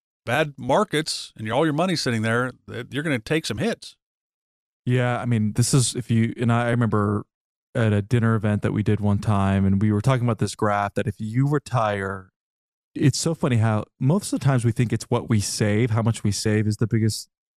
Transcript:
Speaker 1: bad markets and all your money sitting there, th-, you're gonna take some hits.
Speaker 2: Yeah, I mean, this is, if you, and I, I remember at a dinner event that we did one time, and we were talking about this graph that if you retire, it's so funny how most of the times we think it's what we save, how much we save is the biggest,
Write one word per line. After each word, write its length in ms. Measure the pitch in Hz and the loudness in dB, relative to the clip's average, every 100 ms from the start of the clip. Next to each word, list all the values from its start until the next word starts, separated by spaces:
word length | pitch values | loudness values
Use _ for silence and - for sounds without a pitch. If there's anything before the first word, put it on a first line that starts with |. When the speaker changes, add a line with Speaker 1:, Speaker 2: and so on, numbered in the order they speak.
| _ _ - | _ _ -4
Speaker 1:
bad 280 | 131 156 139 | -2 -2 -6
markets 760 | 123 160 208 151 156 - - - | 0 0 2 -2 -4 -8 -10 -10
and 140 | 110 | -4
all 120 | 120 | 0
your 100 | 160 | 2
money 200 | 147 185 | 2 0
sitting 280 | 160 131 113 | 0 -2 0
there, 300 | 110 117 127 123 - | 0 0 -2 -8 -14
th-, 180 | 110 95 | -12 -8
you're 140 | 123 | -6
gonna 140 | 160 127 | -2 -4
take 280 | - 160 - | -2 -2 -2
some 120 | 107 | -4
hits. 380 | 202 202 - - _ _ _ _ _ _ _ _ | -4 -4 -12 -20 _ _ _ _ _ _ _ _
Speaker 2:
Yeah, 360 | - 123 123 120 | -2 0 0 -2
I 60 | 120 | 0
mean, 260 | 117 107 | 0 0
this 200 | 107 117 | 0 2
is, 200 | 139 120 | 2 2
if 160 | - - | -2 0
you, 240 | 113 113 - | 0 0 0
and 120 | 120 | 0
I, 140 | 117 120 | 2 2
I 40 | |
remember 540 | 117 113 104 104 104 - _ _ _ _ | 0 2 2 0 -2 -6 _ _ _ _
at 180 | 127 110 | -2 2
a 100 | 104 | 2
dinner 320 | 101 123 113 | 2 2 2
event 280 | 113 107 104 | 2 0 0
that 100 | 110 | 0
we 100 | 101 | 0
did 180 | 104 104 | 0 0
one 180 | 104 101 | 0 0
time, 460 | - 101 98 98 | 0 2 2 2
and 160 | 98 98 | 2 2
we 120 | 107 | 2
were 80 | 104 | 2
talking 240 | 131 127 | 2 2
about 140 | 120 110 | 0 0
this 180 | 104 - | -2 -2
graph 380 | 107 101 101 | 0 0 -2
that 120 | - 104 | -4 -4
if 80 | - | -6
you 280 | 110 117 139 | -4 0 0
retire, 840 | 147 - 127 107 101 98 95 92 _ _ _ _ _ _ | 0 -2 -2 0 -2 -4 -8 -12 _ _ _ _ _ _
it's 240 | - 147 - | 0 0 2
so 160 | 165 | -4
funny 240 | 165 156 117 | -2 0 2
how 260 | 113 107 - _ | 2 0 -4 _
most 320 | 131 190 - | 0 0 0
of 80 | 233 | -2
the 40 | |
times 200 | 135 131 | 0 2
we 80 | 117 | 0
think 200 | 107 120 | 0 -2
it's 120 | 113 | -2
what 240 | - 120 - | -2 -4 0
we 120 | 110 | 0
save, 500 | 98 - 107 104 120 | 0 -2 0 2 0
how 120 | 113 | 0
much 220 | 110 113 | 0 0
we 80 | 107 | -2
save 340 | 98 110 107 104 | -2 0 0 0
is 120 | 101 | -2
the 100 | 113 | 0
biggest, 400 | 117 110 - - _ _ | 0 0 -2 -10 _ _